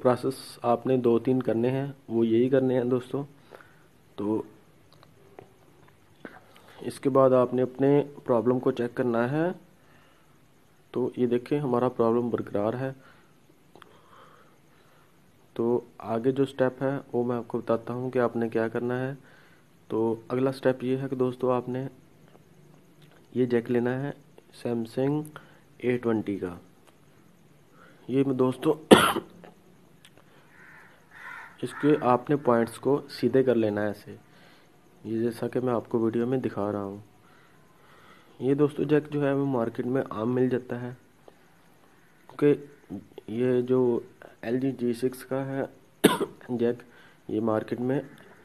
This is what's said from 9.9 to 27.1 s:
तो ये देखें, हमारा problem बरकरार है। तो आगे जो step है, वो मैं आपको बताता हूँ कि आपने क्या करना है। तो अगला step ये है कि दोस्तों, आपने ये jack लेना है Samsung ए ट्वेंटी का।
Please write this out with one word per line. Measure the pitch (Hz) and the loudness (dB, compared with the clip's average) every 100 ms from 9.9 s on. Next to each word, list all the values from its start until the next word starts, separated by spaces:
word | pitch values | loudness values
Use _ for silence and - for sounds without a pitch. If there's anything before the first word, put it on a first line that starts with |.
| - - _ _ _ _ _ _ _ _ | -20 -20 _ _ _ _ _ _ _ _
तो | 120 123 - | -4 -4 0
ये | 123 | 0
देखें, | 120 123 147 | 0 0 -2
हमारा | 143 120 123 | 0 2 2
problem | 123 117 120 120 | 2 2 2 0
बरकरार | 110 104 101 107 123 | -2 -4 -2 -2 -2
है। | 135 135 - - _ _ _ _ _ - - - - - - - - _ _ _ _ _ _ _ _ _ - - | -6 -10 -18 -20 _ _ _ _ _ -20 -20 -20 -20 -20 -20 -20 -20 _ _ _ _ _ _ _ _ _ -12 -2
तो | 113 120 - - | 0 0 -2 -12
आगे | 104 113 123 | -6 -2 0
जो | 131 135 | 0 -2
step | - 131 131 | 0 0 0
है, | 135 139 - | -4 -4 -4
वो | 120 | -2
मैं | 120 120 | -2 -4
आपको | 113 117 | -4 -6
बताता | 110 113 117 | -2 -2 -2
हूँ | 123 127 | -8 -4
कि | 127 | 0
आपने | 120 120 117 | 0 0 -2
क्या | 113 113 | -2 -2
करना | 117 120 123 | -4 -4 -4
है। | 131 139 - - - - _ _ - | -6 -8 -16 -20 -20 -20 _ _ -6
तो | 110 113 113 - | -2 0 -2 -4
अगला | 127 135 | -2 -2
step | 131 131 127 | 0 0 0
ये | 123 131 | -2 -4
है | 135 | -4
कि | 131 | -2
दोस्तों, | 127 123 127 | -2 0 0
आपने | 123 120 127 135 - - _ - - _ - - - - - - - - 120 | 0 -2 -6 -8 -12 -20 _ -20 -20 _ -20 -20 -20 -20 -20 -20 -20 -8 -2
ये | 123 | 0
jack | 120 117 | 0 0
लेना | 120 123 | 0 0
है | 127 143 - - - - - 123 | -2 -6 -10 -18 -20 -20 -10 -6
Samsung | 117 113 - 135 147 151 - - - _ - | -4 -4 -2 0 -2 -4 -14 -20 -20 _ -6
ए | 120 120 | -2 0
ट्वेंटी | 117 110 101 98 | 0 0 -2 -6
का। | 92 87 - - - _ - | -6 -10 -18 -20 -20 _ -20